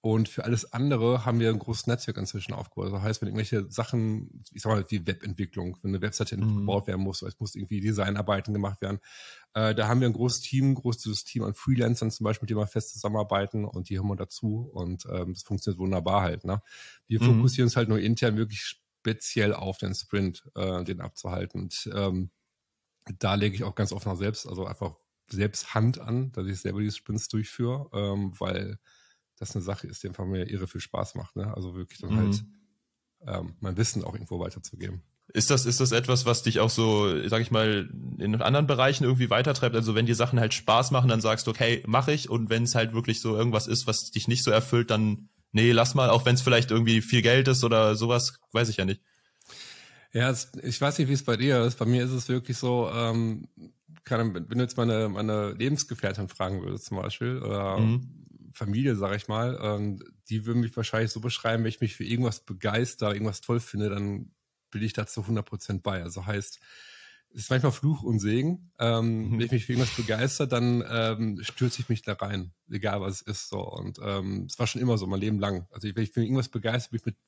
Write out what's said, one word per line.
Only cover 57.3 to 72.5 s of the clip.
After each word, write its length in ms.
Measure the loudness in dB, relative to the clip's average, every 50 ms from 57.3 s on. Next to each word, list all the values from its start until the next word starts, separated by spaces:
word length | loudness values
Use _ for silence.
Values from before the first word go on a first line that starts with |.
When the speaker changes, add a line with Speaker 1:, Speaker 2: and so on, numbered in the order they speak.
| -4 -4 -4
Speaker 1:
oder 340 | -4 -2 -2 -2 -2 0
Speaker 2:
Mhm. 520 | 2 4 4 4 2 -2 -6 -16 -20 -20 -20 -20 -20 -20 -20 -10
Speaker 1:
Familie, 420 | -8 -4 -2 -2 0 2 2 2
sag 180 | 0 0 -2 -2
ich 140 | -4 -4 -4
mal, 300 | -2 -2 0 -2 -2 -2 -2
ähm, 380 | -2 -2 -2 -2 -4 -4 -6 -12 -20 _ _ _ -4
die 160 | -4 -4 -2
würden 160 | 0 0 0 0
mich 120 | 0 -2
wahrscheinlich 340 | -4 -4 0 0 0 0 0 -2
so 80 | -4
beschreiben, 420 | -4 -4 -4 -2 0 0 2 2 0
wenn 60 | 0
ich 120 | 0 -2
mich 140 | -2 -4 -2
für 100 | -4 -4
irgendwas 400 | -2 0 0 0 0 -2 -4 _
begeister, 680 | -12 -12 -4 -2 0 2 2 0 0 -2 -2 -2 0 0
irgendwas 280 | 0 -2 -4 -4 -6 -2
toll 180 | -2 -2 -2
finde, 300 | 0 -4 -4 -2 -2 0
dann 420 | 0 -2 -2 -4 -4 -6 -8 -12 _ _ _ _ _ _ _ _
bin 120 | -6 -4 -4
ich 120 | -2 -2
da 120 | -4 -6
zu 200 | -4 -6 -8 -2
hundert 200 | -2 -2 -2 -2
Prozent 360 | -6 -10 -12 -6 -4 -4 -2 -2
bei. 200 | -2 -4 -2 -6
Also 220 | -6 -10 -8 -6
heißt, 320 | -4 -4 -4 -6 -8 -14 -18 _ -20 -20 -20 -20 -20 -20 -20 -20 -20 -20 _ _ _
es 120 | _ -10 -4
ist 80 | 0
manchmal 220 | 0 2 4 2 0
Fluch 300 | 2 0 0 0 0 0
und 180 | 0 0 2
Segen. 520 | 2 2 2 2 2 0 -2 -4 -8 -18 _ _
Ähm, 540 | 0 2 2 2 2 0 0 0 -2 -2 0
Speaker 2:
Mhm. 60 | 0
Speaker 1:
wenn 80 | 0
ich 60 | 2 0
mich 140 | 0 0
für 60 | 0 0
irgendwas 220 | 0 0 0 0
begeister, 520 | -4 -2 -2 0 0 0 0 0 -2 -2
dann, 360 | 0 2 2 2 2 2 2 0 -2
ähm, 500 | -2 0 0 0 0 0 -2 -4 -4 -4 -8
stürze 400 | -10 -2 0 0 0 0 -2 -2
ich 60 | -2
mich 140 | -2 -2 -2
da 120 | -6 -6
rein, 400 | -6 -4 -6 -4 -6 -6 -8